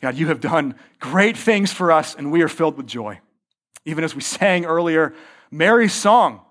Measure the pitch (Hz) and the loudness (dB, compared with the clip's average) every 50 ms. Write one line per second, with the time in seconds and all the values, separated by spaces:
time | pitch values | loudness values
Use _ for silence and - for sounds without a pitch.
0 | - 131 127 135 160 156 160 123 117 147 165 165 147 135 123 - - _ _ _ | -6 -6 -4 -4 -2 -2 -2 -4 -4 -2 0 0 0 -2 -6 -10 -18 _ _ _
1 | - 127 131 185 196 208 180 - - - 226 202 196 190 - - 185 170 165 156 | -14 -4 0 2 2 2 2 0 0 0 2 2 0 -2 -2 -2 2 4 4 4
2 | 151 - - - 143 143 151 170 165 151 - - 165 156 156 151 131 117 107 120 | 2 0 -8 -10 -8 -2 2 2 2 0 0 -2 -2 -2 -2 -4 -12 -12 -12 -10
3 | 113 104 101 95 _ _ _ _ _ _ _ _ _ _ _ - _ 156 160 151 | -10 -10 -12 -14 _ _ _ _ _ _ _ _ _ _ _ -18 _ -10 -6 -4
4 | 160 156 - 139 127 - - - 190 202 185 180 170 165 160 170 175 170 160 160 | -4 -4 -6 -8 -8 -8 -4 0 0 2 2 2 0 0 -2 0 0 0 2 2
5 | 160 147 - - - - - _ _ _ - 151 160 196 226 240 233 208 - - | 0 0 -2 -10 -20 -20 -20 _ _ _ -4 0 2 4 4 4 4 2 0 0
6 | - 208 214 240 214 160 113 98 _ _ | 2 4 4 4 4 2 -2 -6 _ _